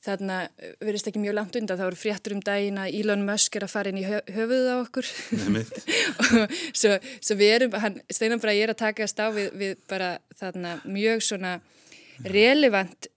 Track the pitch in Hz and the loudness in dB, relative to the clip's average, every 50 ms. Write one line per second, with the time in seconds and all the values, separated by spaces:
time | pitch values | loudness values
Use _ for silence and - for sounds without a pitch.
0 | - - 196 185 196 196 190 185 180 - _ _ - 87 80 _ - 214 202 208 | -4 -4 -4 -4 -4 -4 -4 -4 -4 -6 _ _ -16 -16 -14 _ -4 -4 -2 -2
1 | 202 226 196 214 208 202 202 208 214 - - 247 220 202 190 180 190 185 180 175 | -4 -4 -4 -2 -2 -2 -2 -2 -4 -4 -4 -6 -4 -4 -4 -2 -2 -4 -4 -2
2 | - 220 208 185 _ 214 202 202 196 208 202 202 202 202 196 196 190 190 143 208 | -4 -4 -4 -4 _ -6 -6 -4 -2 -2 0 0 0 -2 -2 -4 -4 -4 -4 -2
3 | 208 214 208 202 202 202 208 214 - - - 208 196 190 - 214 202 196 190 196 | 0 0 2 2 0 0 2 2 0 0 0 -4 -6 -4 -4 -4 -4 -4 -4 -4
4 | 190 190 208 208 - - 190 214 226 226 247 262 254 254 247 247 247 - - 262 | -4 -2 -4 -4 -4 -6 -4 -4 -2 0 2 2 2 2 0 -2 -4 -4 -6 -6
5 | 247 - - - - - - - - - - 110 113 - - - - - - 466 | -6 -6 -8 -10 -8 -6 -4 -4 0 0 0 0 0 -4 -10 -14 -6 -2 0 0
6 | 453 - 262 - 226 233 226 233 214 202 269 349 349 320 247 - - 214 202 185 | 0 0 0 0 2 4 6 4 4 4 -2 -6 -8 -6 -2 4 4 4 4 4
7 | - 262 262 226 - - 214 196 208 208 220 240 254 247 208 208 214 214 196 233 | 0 -6 -14 -4 -2 -2 4 6 6 6 8 6 4 2 2 0 -2 -2 -2 -4
8 | - _ 190 - 226 220 233 233 226 214 208 202 214 220 220 - 233 214 214 214 | -10 _ -2 0 0 0 0 0 0 0 2 2 2 0 0 -2 -2 -2 -2 -2
9 | 214 202 - - 214 220 220 208 202 190 - 190 202 190 190 - _ _ 196 190 | -4 -4 -2 -2 -2 -2 0 -2 -4 -4 -4 -4 -6 -6 -6 -8 _ _ -6 -4
10 | 185 180 175 - _ _ - - - 185 180 190 175 175 175 - - 175 190 196 | -4 -4 -4 -6 _ _ -18 -10 -10 -8 -8 -6 -8 -8 -8 -10 -8 -6 -4 0
11 | 208 220 226 226 220 - 214 190 190 185 180 175 - _ _ _ _ - - - | 2 2 2 2 0 -2 -2 -2 -4 -4 -6 -6 -8 _ _ _ _ -20 -20 -20
12 | - - - - - 196 190 202 214 240 269 302 302 262 208 196 190 180 - _ | -20 -20 -20 -12 -10 0 4 6 8 8 8 8 6 6 6 4 0 0 -6 _
13 | - - _ | -16 -16 _